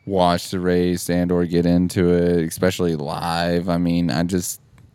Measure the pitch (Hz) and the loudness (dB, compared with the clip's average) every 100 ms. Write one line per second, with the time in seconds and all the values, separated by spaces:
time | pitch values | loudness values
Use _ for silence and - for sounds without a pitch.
0 | - 95 87 87 - 95 90 90 90 90 | -6 0 2 2 -2 -4 0 2 2 0
1 | - 87 87 87 87 85 87 87 90 98 | -2 0 0 0 0 2 2 2 2 2
2 | 87 87 87 87 82 - 92 - 87 78 | 2 2 2 0 -2 -2 -2 0 -2 -2
3 | 71 - 85 85 85 87 90 85 87 85 | -6 -6 -4 -2 0 0 0 0 0 0
4 | 87 69 85 92 - - _ - - | 0 0 -2 -2 -4 -10 _ -20 -20